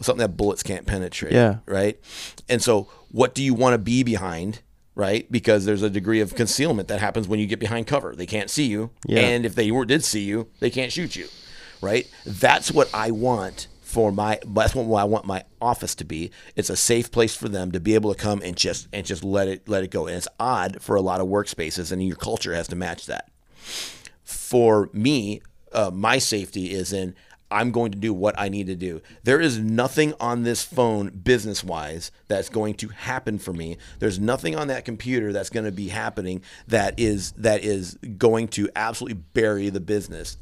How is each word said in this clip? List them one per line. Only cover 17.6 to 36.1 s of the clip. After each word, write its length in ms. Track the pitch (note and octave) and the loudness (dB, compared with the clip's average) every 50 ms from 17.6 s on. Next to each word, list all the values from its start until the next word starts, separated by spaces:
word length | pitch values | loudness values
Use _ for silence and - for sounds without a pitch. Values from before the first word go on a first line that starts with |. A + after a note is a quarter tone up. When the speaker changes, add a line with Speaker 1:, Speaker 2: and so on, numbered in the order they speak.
| F#2 F#2 | -4 -4
Speaker 1:
to 80 | F2+ F2+ | -4 0
be 160 | E2 G#2+ A2 | 2 4 4
able 180 | G#2+ G#2+ G#2 F#2+ | 4 4 2 0
to 60 | - | -2
come 200 | G#2+ G#2 G#2 G2+ | 0 0 0 -2
and 160 | E2+ F2+ F2 | -2 -4 -2
just, 300 | - - F2+ E2+ - - - | -2 0 0 -2 -4 -8 -10
and 120 | - G2+ F2+ | -10 -8 -6
just 200 | - G2 E2 F#2 | -6 -8 -6 -2
let 240 | G2 G2 G2+ G2 F#2+ | 0 0 2 0 0
it, 200 | F#2+ - - - | -2 -6 -4 -2
let 140 | G#2 G2 | -2 -2
it 80 | F#2+ F#2 | -2 -2
go. 160 | - F#2 D#2 | -4 -4 -4
And 100 | F2 F2+ | -4 -4
it's 120 | F2+ - - - - | -6 -8 -8 -6 -2
odd 420 | A2+ B2+ B2+ G2+ F2+ F#2+ G2 - | 0 0 0 0 0 -2 -4 -6
for 140 | - - G#2+ | -2 2 2
a 60 | G2 | 2
lot 200 | F#2 F#2 F2+ F#2 | 4 2 0 0
of 60 | F#2 | 0
workspaces, 640 | F#2 G2 G#2 G2+ - - - E2 D#2 D#2+ F2+ E2+ D#2+ | 2 0 0 0 -2 -4 -6 -6 -6 -6 -6 -6 -4
and 100 | F2+ F#2 F#2+ | -4 -2 -2
your 80 | F#2 E2 | -2 -2
culture 400 | - - A2 A2+ G#2+ - G2 E2+ | -4 -4 -4 -4 -4 -4 -4 -4
has 140 | E2+ E2 - | -4 -4 -6
to 80 | E2+ | -6
match 300 | F2 F2+ F2 E2+ - - | -6 -6 -6 -8 -8 -10
that. 220 | - - G1+ - _ _ _ _ _ - - - - - - - - - - - - - _ _ | -10 -10 -10 -10 _ _ _ _ _ -20 -20 -14 -12 -10 -10 -10 -10 -14 -18 -20 -20 -20 _ _
For 640 | - - - - - B2+ B2 A#2 A2+ G#2+ G#2 G2 - | -12 -10 -10 -4 2 4 6 8 8 8 6 4 2
me, 500 | - G#2 A2 C#3 D3+ B2 G2+ G2+ G#2 - - - - - - - | 0 0 2 2 2 2 0 -4 -6 -8 -12 -18 -20 -20 -14 -4
uh, 180 | - A2+ G#2 F#2+ | -2 0 0 0
my 260 | F2+ F#2+ G#2+ A2+ B2+ C3+ | 0 0 2 2 2 2
safety 520 | - - A2+ G2+ F#2 - - F#2+ F#2 F2 | 2 0 -2 -2 -4 -4 -6 -6 -4 -4
is 200 | F#2+ F#2+ F2+ F#2 | -4 -4 -4 -4
in, 220 | G2 F#2+ F#2 F#2 F#2 - _ _ - _ _ _ | -4 -4 -4 -6 -8 -12 _ _ -20 _ _ _
I'm 200 | G#2 G#2 A#2 B2 | 0 0 0 2
going 180 | A2+ A#2+ A#2 A2 | 2 0 0 0
to 80 | G2 G2+ | -2 -2
do 160 | G#2+ A2+ G2+ | -2 -2 0
what 240 | F2+ G2 G#2+ G2 - | 2 0 0 0 0
I 100 | G2+ G2 | -2 -4
need 200 | G2 G2+ G2 F#2 | -4 -4 -4 -6
to 80 | F#2+ | -6
do. 240 | E2+ F#2 F2+ E2 D#2 - - - - - | -6 -6 -8 -8 -10 -14 -18 -20 -2 2
There 160 | B2+ C3 D#3 | 4 4 6
is 180 | E3 D3+ A#2 A2 | 4 2 2 0
nothing 560 | A2 A2 A2 A#2 B2+ C3+ - D3+ D#3 D3+ - - | 0 2 2 2 2 2 2 2 2 2 0 -2
on 240 | A2+ A#2+ A#2+ A#2+ A#2 | -2 -2 0 0 0
this 180 | A#2+ A#2 - | 0 0 -2
phone 460 | - - - B2+ A#2+ A2+ A2 G#2 G2+ G2 | -4 -2 0 2 2 2 2 0 -4 -4
business-wise 1040 | G2 F#2+ F2+ C3 B2 A2+ G2+ A2 G2 - - F#2 E2+ D#2+ D2+ D2+ D#2+ E2+ - - - _ _ - | -8 0 4 4 4 4 4 -2 -6 -6 -6 -6 -6 -6 -6 -8 -10 -10 -12 -14 -16 _ _ -2
that's 200 | G#2 G2 F2+ - | -2 -2 -2 -2
going 260 | - A2 G#2+ G#2+ G#2 | -2 -2 -2 -2 -4
to 140 | - G#2+ G#2 | -6 -10 -12
happen 500 | G#2 - - C3+ B2+ C3 - A#2 G#2+ F#2+ | -12 -8 -6 -6 -6 -4 -4 -4 -6 -4
for 120 | - G2 | -6 -8
me. 240 | F2 E2 E2 E2 E2+ - - - - - | -8 -6 -8 -8 -10 -12 -14 -18 -6 -4
There's 220 | - A2 F#2 F#2 | -2 -2 0 0
nothing 340 | G#2 A2+ C3 - E3 E3 D#3 | 0 0 0 0 -2 -4 -4
on 140 | D3+ D3+ C#3 | -2 -4 -4
that 160 | C3 A#2+ A2+ | -4 -6 -6
computer 480 | B2 A2+ - - B2+ C3 B2 G#2+ G#2 | -8 -10 -8 -4 -2 0 0 0 0
that's 180 | G2 G2 F#2 - | -2 -4 -4 -4
gonna 220 | - A2+ G#2+ G#2+ | -4 -4 -4 -4
be 160 | F2+ G2 G2+ F2+ | -4 -6 -6 -6
happening 540 | G2 A2 A2+ A2 | -6 -6 -6 -6